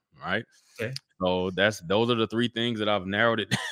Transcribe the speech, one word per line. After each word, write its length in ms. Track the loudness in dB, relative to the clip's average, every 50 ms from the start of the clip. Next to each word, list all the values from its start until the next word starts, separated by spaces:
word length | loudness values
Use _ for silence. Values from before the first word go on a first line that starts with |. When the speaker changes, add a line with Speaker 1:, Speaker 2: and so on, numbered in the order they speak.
| _ _ _ -10
Speaker 1:
right? 220 | -6 -2 -2 -2 -4 _ _ _ _ _ _ -8
Speaker 2:
Okay. 160 | -8 -6 -6 -10 _ _ _ -2
Speaker 1:
So 300 | 0 0 2 2 0 -2
that's, 280 | 0 2 2 2 2 0
those 300 | -4 0 2 2 4 2
are 60 | 2
the 120 | 2 0 0
three 220 | 0 -2 -2 -2
things 300 | -2 -2 -2 -2 -2 -2
that 100 | 0 0
I've 160 | 0 0 -2
narrowed 340 | -2 0 2 4 4 2 2
it 160 | -2 -2 -4 -4 -4 -8